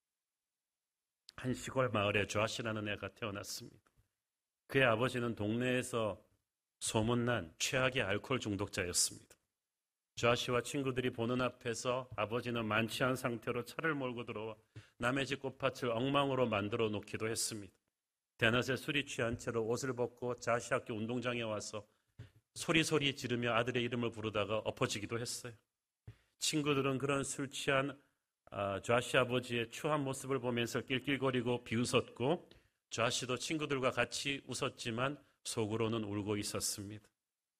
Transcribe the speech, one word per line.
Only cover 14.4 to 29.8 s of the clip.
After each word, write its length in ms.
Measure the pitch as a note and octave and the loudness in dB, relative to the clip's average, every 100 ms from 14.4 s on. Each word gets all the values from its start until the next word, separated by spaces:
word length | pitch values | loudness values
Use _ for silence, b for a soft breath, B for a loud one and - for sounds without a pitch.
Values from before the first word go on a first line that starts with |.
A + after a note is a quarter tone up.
| A2 G#2+ _ B B B | -8 -10 _ B B B
남의 280 | A#2+ C3+ C3+ | 0 0 0
집 140 | C3+ | -2
꽃밭을 500 | C3+ - C3+ B2+ B2+ | -6 -2 -2 0 0
엉망으로 560 | A2+ C3+ C#3 C#3 B2+ A#2+ | 2 2 4 4 4 4
만들어 420 | G#2+ G2+ A#2 A2 | 4 2 2 2
놓기도 400 | G#2 - G#2 A2 | 0 -4 -4 -2
했습니다. 440 | A2 - A2 G2 _ _ _ _ _ _ - | 0 -2 -4 -10 _ _ _ _ _ _ 2
대낮에 380 | A2+ B2 A#2+ B2+ | 4 4 2 -2
술이 280 | - D3 | -2 -2
취한 340 | C3+ - A#2 A#2+ | -2 -2 -2 -2
채로 280 | - A#2 A2 | -2 -2 0
옷을 260 | A#2+ C3+ | 0 -2
벗고 440 | A#2 A#2+ - B2 A#2+ | -2 -2 -2 -6 -4
자시 340 | - A#2 - | 0 0 2
학교 220 | C3 - | -2 -2
운동장에 480 | A2 A2 B2 A#2+ A#2+ | -4 -2 -2 -2 -2
와서 440 | A2+ G#2+ - G#2+ - b b b b b _ | -2 -4 -4 -8 -12 b b b b b _
소리소리 600 | - - D#3+ D#3 D#3 C#3+ | -6 2 4 4 4 2
지르며 380 | B2+ A#2+ A#2+ A#2+ | 0 -2 0 2
아들의 280 | A2+ A#2+ B2+ | 2 2 2
이름을 280 | A#2+ B2 A#2 | 0 0 -2
부르다가 480 | A2 G#2+ G#2 G2 G#2+ | -2 -2 0 0 0
엎어지기도 600 | G#2+ - B2+ A2 G2 A#2 | -2 0 -2 -2 -4 -4
했어요. 340 | A#2+ - B2 A2 _ _ _ _ - b b b | -4 -6 -10 -16 _ _ _ _ -20 b b b
친구들은 580 | - D#3 D3 C#3 C3+ C3 | 0 2 2 2 2 2
그런 240 | C#3 C#3 | 0 0
술 280 | C3+ - C3+ | -2 -4 -6
취한, 480 | - - C#3 C#3 C3+ _ _ _ _ _ | -4 2 2 2 -4 _ _ _ _ _
아, 300 | G#2 G2 G2 | -4 -2 -2
조아시 360 | - A#2+ B2 C#3 | 2 2 4 2
아버지의 540 | B2 B2 B2 A#2+ A2+ | 4 2 0 -2 -4
추한 320 | - | -4